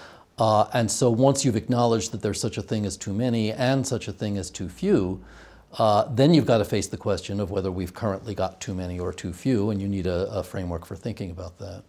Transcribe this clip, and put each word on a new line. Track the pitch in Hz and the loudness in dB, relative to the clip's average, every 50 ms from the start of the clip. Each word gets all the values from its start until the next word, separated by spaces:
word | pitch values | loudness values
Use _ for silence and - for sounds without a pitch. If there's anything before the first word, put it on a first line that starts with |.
| - - - - - _ _ | -20 -20 -20 -20 -20 _ _
Uh, | - 113 110 107 107 107 - - | 0 4 4 6 4 4 4 2
and | 127 113 101 | 0 0 2
so | - - 135 120 | 2 2 2 4
once | 113 110 131 139 131 135 | 4 6 6 4 4 4
you've | - 131 104 | 2 2 0
acknowledged | 110 - - 123 120 123 117 113 113 110 - | 0 0 0 2 2 4 4 4 2 0 -4
that | - 98 | -6 -4
there's | - 107 95 - | -4 -4 -2 -2
such | - 113 - 117 | -4 -4 -4 -6
a | |
thing | 101 - 117 107 104 | -6 -4 -4 -2 -2
as | 98 90 - | -4 -4 -6
too | - 107 95 | -8 -6 -4
many | 107 123 127 117 113 107 107 | -2 0 0 0 0 0 -2
and | 110 - 127 123 135 135 120 | 0 0 0 2 2 0 0
such | - 123 107 - 113 | -2 -4 -4 -4 -8
a | |
thing | 95 - 110 104 101 | -8 -6 -4 -4 -2
as | 98 90 - | -4 -6 -8
too | - - 95 82 | -8 -8 -10 -10
few, | - - 185 196 202 123 95 90 92 - - - - - - - - - - _ - - | -8 -4 2 2 4 4 2 0 -4 -6 -10 -18 -20 -20 -20 -20 -20 -20 -20 _ -2 2
uh, | 113 107 104 104 - - 120 | 4 4 4 4 2 2 2
then | 110 135 151 | 4 6 6
you've | 175 151 - | 6 6 6
got | - 120 110 | 4 4 4
to | 101 | 4
face | - - 101 95 | 2 0 -2 -2
the | - - | -4 -8
question | 92 - - 98 90 - - 101 101 | -6 -2 -2 -2 -2 -4 -6 -4 -4
of | 101 87 | -4 -2
whether | 98 98 92 95 | -2 -2 -2 -2
we've | 92 92 92 87 | -4 -4 -6 -6
currently | - - 117 107 95 98 - 107 98 | -6 -4 -2 -2 -2 -4 -6 -8 -4
got | 95 92 92 - _ | -4 -4 -4 -4 _
too | - - | -8 -6
many | 95 92 90 90 90 90 | -6 -6 -6 -6 -6 -4
or | 90 92 | -6 -6
too | 87 - - 92 85 | -6 -6 -8 -10 -10
few, | - - 135 127 104 98 110 | -4 0 0 2 2 2 0
and | 107 98 | 0 -2
you | 98 | -2
need | 101 101 95 85 | -2 -2 -2 0
a, | 92 90 87 95 - | 0 0 0 -2 -2
a | 107 98 | -2 -6
framework | 82 - - 98 92 90 85 82 82 | -6 -6 -8 -8 -6 -6 -6 -8 -8
for | - 101 | -10 -14
thinking | - - 120 101 - 104 90 | -10 -8 -10 -8 -6 -8 -10
about | 87 87 87 90 87 - | -8 -10 -12 -12 -12 -14
that. | 98 95 95 101 - | -14 -14 -14 -16 -18